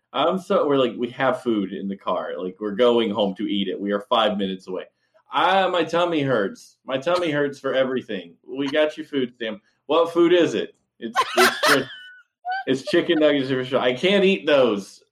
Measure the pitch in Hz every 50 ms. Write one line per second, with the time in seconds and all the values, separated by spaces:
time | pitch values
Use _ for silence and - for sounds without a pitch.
0 | _ _ - 127 147 170 190 185 - - 196 170 135 147 143 135 127 117 104 101
1 | 120 - - 143 139 131 123 - - 120 113 104 95 90 98 73 90 98 98 -
2 | - 110 92 85 80 80 - - 92 92 90 - 107 104 98 95 123 120 117 117
3 | 113 104 104 117 104 98 95 - 104 76 104 101 95 92 - - 98 101 101 101
4 | - - 120 113 110 107 101 101 98 95 95 92 - 95 92 87 - - _ _
5 | _ _ _ _ _ _ - 139 165 175 190 196 190 180 180 175 160 160 165 170
6 | 180 175 170 151 139 135 127 110 98 95 - - - - _ _ _ 123 131 135
7 | 135 170 180 175 180 160 147 147 143 143 139 - - 135 - 131 135 127 131 120
8 | - - 107 92 85 85 - _ _ - 127 135 143 139 143 156 156 151 151 156
9 | 147 - 147 139 131 117 - - 117 110 104 98 _ _ _ _ _ - 147 170
10 | 170 - - 170 170 170 180 175 160 147 117 95 85 - _ _ _ _ _ _
11 | 127 113 - - - - - - 381 - - - - - - 135 - - - -
12 | - - - - _ _ _ _ - 719 740 784 - 135 135 135 - - - 170
13 | 151 170 170 156 151 147 147 143 131 131 135 127 127 127 131 113 117 123 123 -
14 | - 185 202 202 185 190 196 - 139 156 147 139 127 117 104 98 98 - - -
15 | _ _